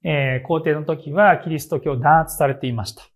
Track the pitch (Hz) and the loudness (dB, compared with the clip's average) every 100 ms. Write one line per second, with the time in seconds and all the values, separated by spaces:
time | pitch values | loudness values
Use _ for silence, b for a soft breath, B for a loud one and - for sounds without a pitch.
0 | 175 147 135 127 131 165 160 151 151 160 | -2 -2 -2 -4 -2 -2 0 -2 -2 -8
1 | - 156 208 165 - 156 143 151 - 131 | -6 4 4 4 0 -6 -4 -4 -2 0
2 | 147 160 156 - 143 135 131 117 98 - | 4 4 2 -2 -2 0 -6 -6 -8 -12
3 | - | -20